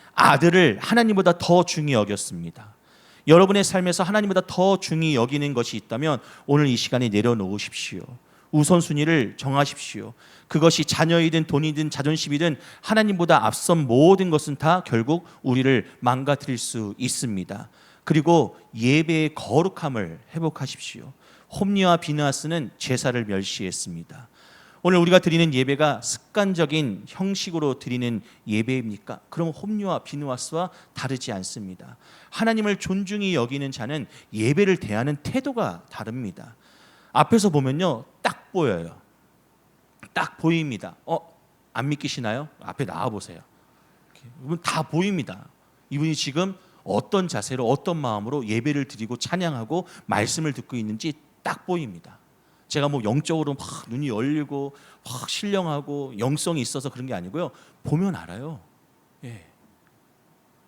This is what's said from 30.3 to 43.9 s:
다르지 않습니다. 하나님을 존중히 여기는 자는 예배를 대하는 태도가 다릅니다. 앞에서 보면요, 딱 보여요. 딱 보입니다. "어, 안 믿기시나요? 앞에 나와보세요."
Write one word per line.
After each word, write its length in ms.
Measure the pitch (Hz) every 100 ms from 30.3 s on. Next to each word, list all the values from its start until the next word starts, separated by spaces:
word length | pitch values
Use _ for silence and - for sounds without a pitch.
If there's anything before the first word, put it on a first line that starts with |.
| 123 - 160 180 - -
다르지 380 | - 131 131 -
않습니다. 640 | 101 92 - 98 92 - 120 - - -
하나님을 460 | - 226 220 208 202
존중히 560 | - 190 190 208 196
여기는 380 | 165 120 139 139
자는 360 | 135 117 151 110 - -
예배를 440 | 107 110 151 202 180
대하는 380 | 107 104 127 143
태도가 600 | - 262 277 240 147 87 -
다릅니다. 640 | - 107 123 110 82 - - _ _ _ _ _
앞에서 360 | 127 151 226 202
보면요, 560 | 147 131 143 185 117 - _
딱 300 | - - -
보여요. 460 | 190 143 90 82 - _ _ _ _ _ _ _ _ _ _ -
딱 240 | - 160 -
보입니다. 580 | 165 165 151 107 95 85 -
"어, 140 | 165 - _ _ _ _
안 160 | 120 139
믿기시나요? 580 | 147 139 - 113 117 151 -
앞에 240 | 98 98 110
나와보세요." 540 | 80 117 104 - 85 - _ _ _ _